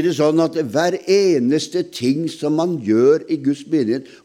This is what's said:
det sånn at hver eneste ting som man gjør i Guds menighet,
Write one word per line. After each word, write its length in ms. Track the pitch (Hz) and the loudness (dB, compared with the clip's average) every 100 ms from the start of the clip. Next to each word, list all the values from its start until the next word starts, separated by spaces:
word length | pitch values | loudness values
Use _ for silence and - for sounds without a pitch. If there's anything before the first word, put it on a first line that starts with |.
| 170 | 2
det 80 | 143 | 2
sånn 180 | 151 160 | 2 2
at 140 | 160 165 135 | 0 -2 -2
hver 300 | 131 175 180 - | 0 0 -2 0
eneste 720 | 196 196 151 120 151 - 180 - | 2 4 2 2 0 -2 -6 -6
ting 380 | - 123 143 165 | -4 -2 0 -4
som 300 | - 147 151 | -4 -2 0
man 180 | 170 165 104 | -2 -2 0
gjør 400 | 110 131 156 - | 4 4 4 0
i 60 | 156 | -4
Guds 220 | 135 139 - | -2 -4 -2
menighet, 400 | 156 110 131 135 - | -2 0 -4 -6 -18